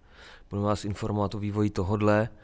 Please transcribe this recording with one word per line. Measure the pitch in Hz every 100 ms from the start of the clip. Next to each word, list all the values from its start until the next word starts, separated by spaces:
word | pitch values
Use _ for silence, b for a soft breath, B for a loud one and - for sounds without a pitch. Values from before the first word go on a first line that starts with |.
| B B B B -
budeme | 101 104
vás | 104 101
informovat | 98 110 104 98 107
o |
vývoji | 104 101 107
tohodle. | 104 90 107 104 104 113 B